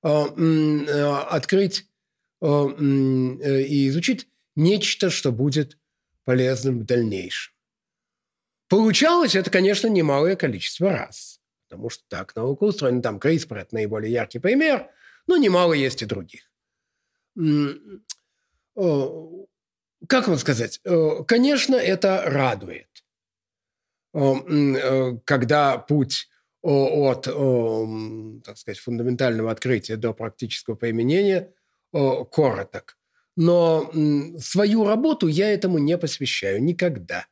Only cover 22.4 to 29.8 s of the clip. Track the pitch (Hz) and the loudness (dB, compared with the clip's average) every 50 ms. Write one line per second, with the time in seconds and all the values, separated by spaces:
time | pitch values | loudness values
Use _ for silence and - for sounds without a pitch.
22.4 | 135 127 113 98 98 87 82 71 - _ _ - _ _ _ _ _ _ _ _ | 2 0 0 -2 -8 -12 -14 -16 -18 _ _ -20 _ _ _ _ _ _ _ _
23.4 | _ _ _ _ _ _ _ _ _ _ _ _ _ _ _ 160 139 139 135 135 | _ _ _ _ _ _ _ _ _ _ _ _ _ _ _ 0 2 2 2 0
24.4 | 139 180 156 147 147 139 135 131 131 131 135 131 131 127 123 117 _ - 147 131 | -2 0 0 2 2 2 2 0 0 0 2 2 0 0 -4 -6 _ 0 0 0
25.4 | 123 120 151 147 147 139 127 113 - - 147 151 131 131 - - - _ _ _ | 2 2 2 4 4 2 0 -2 -2 -2 0 0 0 0 -2 -8 -8 _ _ _
26.4 | _ _ _ _ - 170 143 139 139 131 156 151 143 135 127 127 - 131 120 147 | _ _ _ _ -2 2 2 2 2 2 2 2 2 2 0 0 -4 -8 -4 0
27.4 | 139 135 127 120 117 113 110 110 113 110 110 110 110 110 110 110 110 110 110 113 | 0 2 2 2 2 0 -2 -2 -4 -4 -6 -8 -8 -10 -10 -12 -14 -14 -16 -18
28.4 | _ - 104 - - - 104 - - - 120 117 117 127 123 120 135 127 117 110 | _ -20 -20 -16 -14 -14 -14 -12 -8 -8 -6 -4 -2 -2 -2 0 0 0 0 0
29.4 | 110 113 110 - - 127 127 107 | -2 -4 -4 -4 -2 -2 -2 -2